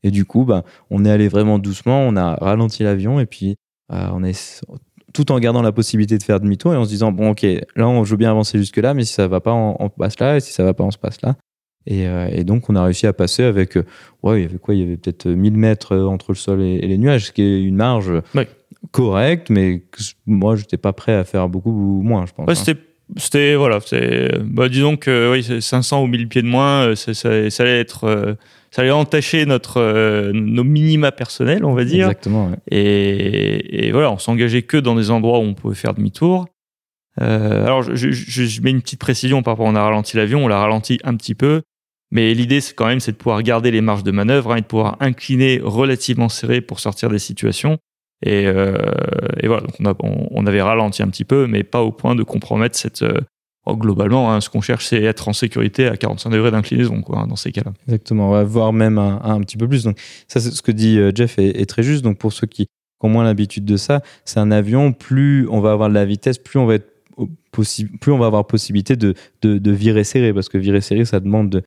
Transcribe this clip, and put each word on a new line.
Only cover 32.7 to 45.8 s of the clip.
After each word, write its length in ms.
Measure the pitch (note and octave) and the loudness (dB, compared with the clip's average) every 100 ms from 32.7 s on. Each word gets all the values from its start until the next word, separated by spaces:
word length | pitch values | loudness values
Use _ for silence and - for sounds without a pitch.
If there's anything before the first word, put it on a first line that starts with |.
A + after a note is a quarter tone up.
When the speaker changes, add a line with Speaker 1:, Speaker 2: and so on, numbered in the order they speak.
| G2 G2+ G2+ G2 G2 G2 G#2 G2+ G#2 - G#2+ A2 | 0 2 2 0 0 -2 0 -2 -2 -6 -4 0
Speaker 2:
et 60 | |
voilà, 180 | A2+ D3+ | 2 0
on 80 | G2+ | -2
s'engageait 440 | - A#2 A#2 A#2+ | -2 0 2 0
que 140 | A2 D#3 | 0 0
dans 200 | B2+ A2+ | 0 0
des 160 | G#2+ | 2
endroits 260 | A#2 A2+ A#2+ | 0 2 2
où 40 | |
on 120 | A2 | 0
pouvait 220 | G2 G#2+ G2+ | -4 -6 -4
faire 180 | A2 | -4
demi-tour. 540 | G2+ G#2 - E3+ F#3 F3 _ _ _ _ _ _ - | -2 -4 0 0 0 -4 _ _ _ _ _ _ -4
Euh, 440 | A#2 A2 G#2+ G#2+ | -2 0 0 0
alors, 180 | G#2+ C3 | 2 0
je, 120 | A#2+ | -2
je, 160 | B2+ C3 | -2 -2
je, 320 | B2 A2 A#2+ | -2 -6 -4
je 180 | A#2+ A2 | -4 0
mets 100 | B2 | 0
une 120 | C3 | 0
petite 180 | - - | -4 -8
précision 440 | - B2 C3 C3+ | -4 -2 0 0
par 80 | A#2 | 0
rapport, 140 | A2 A2 | -2 0
on 100 | G#2+ | 2
a 60 | |
ralenti 320 | G#2 G#2+ G#2+ A2+ | 2 0 -2 -2
l'avion, 280 | G#2+ C#3 | 0 0
on 40 | C3 | 2
l'a 100 | G2+ | 2
ralenti 400 | G#2+ A2 - A#2+ | 2 0 -2 -4
un 100 | - | -2
petit 220 | A#2 - G#2+ | -6 -6 -2
peu, 260 | C#3 D#3 - _ _ _ _ | 0 0 -2 _ _ _ _
mais 240 | A#2 A2+ | 0 2
l'idée, 260 | A#2 A#2+ C#3 | 2 2 0
c'est 140 | C#3 | -2
quand 120 | - A2+ | -2 0
même, 140 | B2+ | 0
c'est 120 | A#2+ | -4
de 40 | G#2+ | -4
pouvoir 260 | - G#2+ | -2 0
garder 280 | A2+ A#2 A#2+ | 0 2 2
les 100 | A2+ | 2
marges 240 | A2 G#2 | 0 0
de 60 | G2+ | -2
manœuvre, 400 | G2 G#2 C#3 A#2 | 0 2 2 2
hein, 40 | A#2 | -2
et 40 | |
de 60 | G#2+ | -2
pouvoir 300 | A2 G#2+ - | -2 -2 -2
incliner 600 | C3+ B2 - B2+ C3 B2+ | -2 -4 -2 0 2 2
relativement 680 | G#2+ G#2+ | -2 0